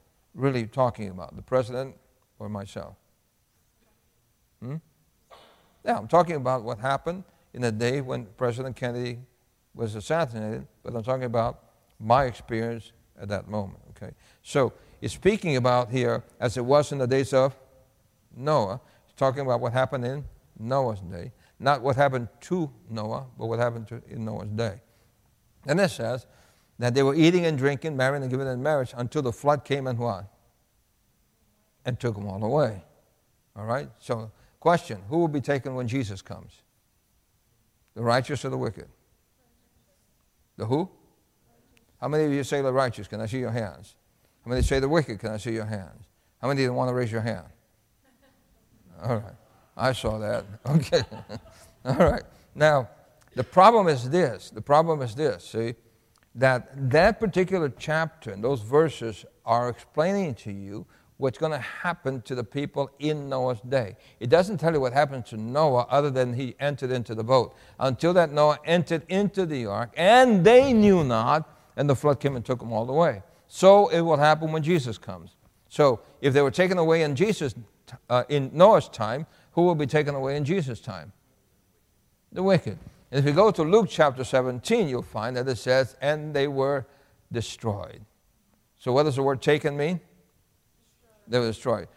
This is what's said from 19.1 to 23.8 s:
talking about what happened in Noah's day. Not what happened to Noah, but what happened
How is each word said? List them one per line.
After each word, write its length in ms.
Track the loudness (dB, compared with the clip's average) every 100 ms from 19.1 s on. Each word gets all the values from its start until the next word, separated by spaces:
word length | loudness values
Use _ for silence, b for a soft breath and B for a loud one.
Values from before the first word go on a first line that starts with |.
| -2
talking 240 | -2 0
about 200 | -2 -2
what 120 | 0
happened 320 | -2 -2 -2
in 200 | -6 -8 -12 -18 _ -14
Noah's 420 | -4 -2 -2 -4
day. 320 | -10 -14 -14 -18 b b
Not 200 | 0 0
what 140 | 0 2
happened 320 | 2 0 -8 -14
to 280 | -8 -6 -6 -10 -12
Noah, 380 | -10 -8 -8 -12 -10
but 80 |
what 140 | -6 -2
happened 280 | -2 -4